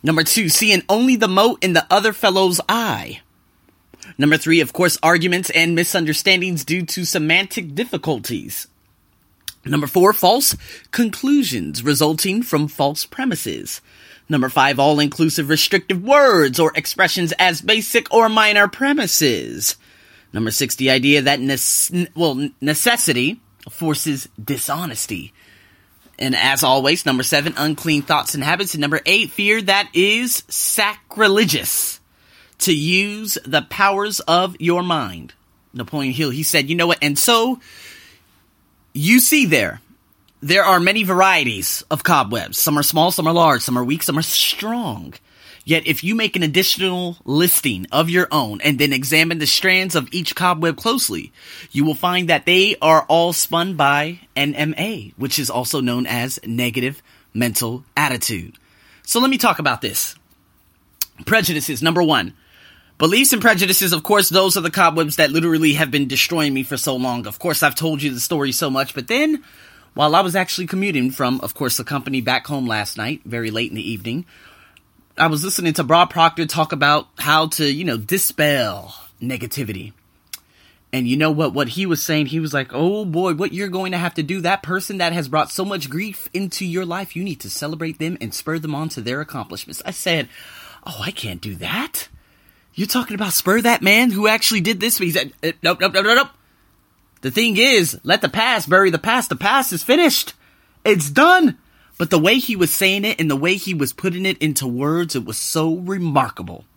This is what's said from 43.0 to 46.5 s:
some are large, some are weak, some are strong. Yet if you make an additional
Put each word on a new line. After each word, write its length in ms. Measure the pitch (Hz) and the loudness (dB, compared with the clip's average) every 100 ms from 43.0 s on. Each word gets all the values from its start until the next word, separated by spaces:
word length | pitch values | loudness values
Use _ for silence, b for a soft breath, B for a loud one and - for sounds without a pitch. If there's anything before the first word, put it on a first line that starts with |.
| 170 | 2
some 160 | 180 160 | 2 2
are 80 | |
large, 260 | 170 165 127 | 4 4 2
some 160 | - 123 | 0 -2
are 80 | |
weak, 180 | 123 156 | 0 -2
some 160 | - 151 | -2 -2
are 40 | |
strong. 920 | 156 - - - 214 240 202 101 85 - B B B B | 0 0 0 -2 -6 -4 -6 -8 -12 -18 B B B B
Yet 220 | - 160 - | -2 -2 0
if 160 | 156 | -2
you 140 | 170 226 | -2 -2
make 180 | 214 | -2
an 80 | 190 | -2
additional 760 | 160 | 0